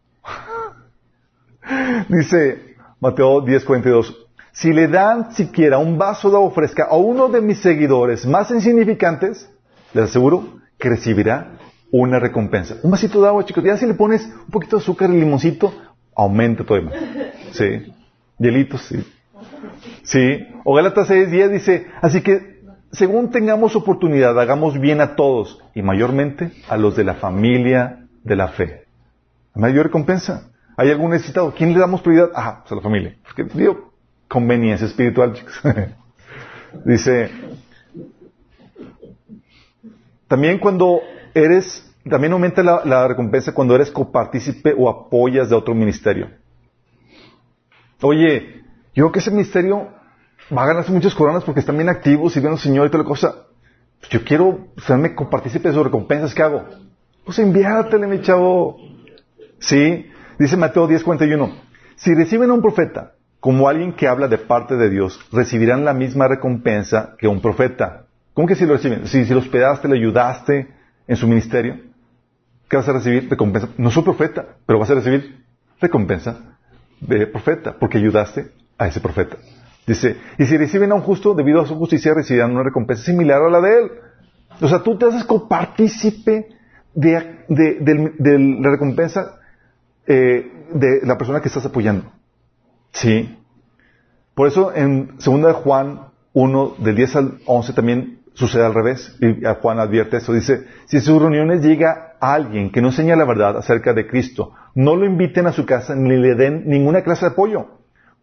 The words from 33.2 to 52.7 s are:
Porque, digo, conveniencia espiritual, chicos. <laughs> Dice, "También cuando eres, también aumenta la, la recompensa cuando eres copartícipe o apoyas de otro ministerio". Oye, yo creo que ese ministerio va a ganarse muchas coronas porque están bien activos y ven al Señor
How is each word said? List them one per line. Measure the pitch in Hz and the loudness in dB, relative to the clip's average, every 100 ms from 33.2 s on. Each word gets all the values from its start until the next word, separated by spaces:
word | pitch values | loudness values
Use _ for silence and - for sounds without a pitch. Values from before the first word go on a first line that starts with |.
Porque, | _ - 113 | _ -10 -8
digo, | - 392 370 - _ _ _ _ | 0 0 0 -8 _ _ _ _
conveniencia | 131 120 120 113 101 110 | -2 0 2 2 0 -4
espiritual, | - 120 120 123 | -2 -2 2 0
chicos. | 107 - - | -2 -16 -6
<laughs> | 147 110 92 - _ _ _ - - - - - - | -4 -2 -4 -10 _ _ _ -20 -20 -20 -20 -10 0
Dice, | 120 127 123 110 - - - _ _ _ - - _ - _ _ _ - - - _ - 185 _ 214 _ _ _ _ 220 - _ _ _ | 0 2 0 -2 -10 -20 -20 _ _ _ -20 -20 _ -20 _ _ _ -20 -20 -20 _ -20 -20 _ -20 _ _ _ _ -20 -20 _ _ _
"También | 131 147 190 | 0 0 0
cuando | 208 185 180 175 - - - | 0 2 2 0 -2 -18 -6
eres, | 160 156 185 185 - - _ - | 0 4 4 0 -12 -20 _ -4
también | 139 151 | -2 0
aumenta | 180 175 175 | 0 0 2
la, | 175 170 156 | 2 2 2
la | 131 127 | 2 2
recompensa | 123 117 131 123 | 0 -2 -2 -2
cuando | 143 127 127 | -2 2 2
eres | 143 | 2
copartícipe | - 135 123 110 131 139 123 151 117 | -2 -4 -2 -2 -6 -8 -2 0 2
o | 127 | 0
apoyas | - - 120 127 127 123 | 0 -2 0 2 2 2
de | 113 | 0
otro | 110 117 | 0 -2
ministerio". | 107 - 107 95 98 - _ _ _ _ _ _ _ _ - _ _ _ _ _ _ _ | -2 -2 -2 -4 -6 -16 _ _ _ _ _ _ _ _ -20 _ _ _ _ _ _ _
Oye, | 135 156 165 139 - - - - _ | 0 4 2 2 -4 -20 -20 -20 _
yo | - 156 | 0 0
creo | |
que | 180 | 0
ese | 196 | -2
ministerio | 208 196 185 180 202 - - _ _ _ _ - 131 | -2 0 0 0 -2 -6 -18 _ _ _ _ -8 -2
va | |
a | 135 | 0
ganarse | 165 170 | 0 0
muchas | 185 185 | 0 0
coronas | - 151 170 | 2 0 0
porque | 175 147 | -2 -4
están | - 147 | -2 -2
bien | 170 | -2
activos | 175 147 147 170 165 | -2 2 2 2 -2
y | |
ven | 139 | -2
al | 156 | -2
Señor | 151 | -2